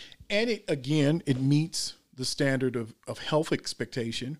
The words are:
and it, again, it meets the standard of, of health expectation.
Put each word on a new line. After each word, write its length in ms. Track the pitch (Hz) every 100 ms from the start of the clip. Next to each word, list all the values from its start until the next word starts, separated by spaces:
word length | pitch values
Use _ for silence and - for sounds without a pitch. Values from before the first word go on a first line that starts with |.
| - - -
and 200 | 208 233
it, 140 | 208 -
again, 560 | 147 123 151 143 170 -
it 140 | 127
meets 540 | 135 147 160 - - - _
the 120 | - 127
standard 500 | - 139 135 131 120
of, 180 | 113 - -
of 120 | 113
health 320 | - 156 160
expectation. 840 | 147 - - 113 - 117 113 123 156